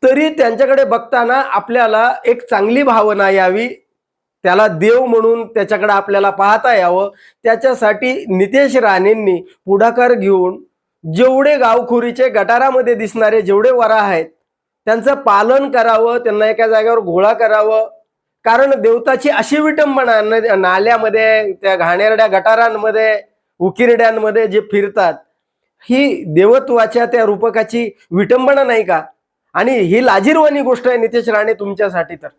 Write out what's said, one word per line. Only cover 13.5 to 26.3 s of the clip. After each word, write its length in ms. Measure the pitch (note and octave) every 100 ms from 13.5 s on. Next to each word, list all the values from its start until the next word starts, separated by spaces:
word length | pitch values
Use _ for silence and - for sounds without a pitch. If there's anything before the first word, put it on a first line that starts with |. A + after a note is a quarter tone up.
| G3 A#3
वराह 400 | B3+ A3+ A3 G3+
आहेत 160 | F3 E3 _ _ _ _ _
त्यांचं 300 | - A3+ A3+
पालन 560 | C#4 C#4 G3+ G#3+ C4+ C#4
करावं, 480 | B3+ A3+ A3+ A#3 A#3+
त्यांना 280 | A#3 G#3 G#3+
एका 220 | A3 A3+
जागेवर 300 | A3 A3 A#3
गोळा 340 | G3 E3+ G3+
करावं. 560 | A3+ A#3 G#3+ G#3+ A3 A3 - _ _ _ _
कारण 360 | - A#3 C#4 C4+
देवताची 480 | G#3+ A#3 A#3+ C4+ D4
अशी 320 | G#3+ - D4
विटंबना, 600 | D4+ D4+ D4+ C4+ B3+ A3
न-, 400 | G#3+ A3+ A3 G3
नाल्यामध्ये, 920 | F#3 F#3 G#3 A#3 A3 G#3+ A3 A3 G#3+
त्या 240 | F#3+ G3 F#3+
घाणेरड्या 500 | E3+ F3 G#3 A3 A3
गटारांमध्ये, 960 | F#3+ F#3+ A3+ A#3 A3 G#3+ G#3+ A3 G#3+ - _ _ _
उकिरड्यांमध्ये 880 | F#3 F#3 A#3+ A#3 A3+ A3 G#3+ G#3+ A3
जे 140 | G3
फिरतात, 540 | G#3 G3+ G3+ - F#3 - _ _ _ _ _ _
ही 440 | - B3+ C#4+ -
देवत्वाच्या 840 | F3